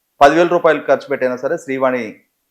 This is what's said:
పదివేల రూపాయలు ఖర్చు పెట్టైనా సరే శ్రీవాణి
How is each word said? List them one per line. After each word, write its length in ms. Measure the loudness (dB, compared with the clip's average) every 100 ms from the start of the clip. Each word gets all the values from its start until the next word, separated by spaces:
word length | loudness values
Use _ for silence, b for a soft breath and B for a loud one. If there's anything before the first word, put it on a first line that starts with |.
| _ 2
పదివేల 260 | 4 4 2
రూపాయలు 360 | 2 2 0 0
ఖర్చు 200 | -2 -2
పెట్టైనా 280 | -4 -4 -4
సరే 220 | -6 -6
శ్రీవాణి 560 | -8 -2 -2 -2 -6 -14 _ _ _